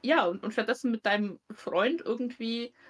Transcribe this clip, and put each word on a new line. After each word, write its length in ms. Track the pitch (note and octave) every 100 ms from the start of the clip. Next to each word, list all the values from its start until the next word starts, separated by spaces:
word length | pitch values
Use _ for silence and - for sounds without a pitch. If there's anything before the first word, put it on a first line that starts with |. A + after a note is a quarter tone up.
ja, 240 | B3 D#4+
und, 160 | F#3 F#3+
und 120 | A3
stattdessen 360 | G#3+ G#3+ C4 B3+
mit 160 | A3+
deinem 320 | G3+ G#3 G3+ - _
Freund 480 | A3 - F3 A3+ E4
irgendwie 720 | - A#3 B3 - A3+ A#3 A#3+ _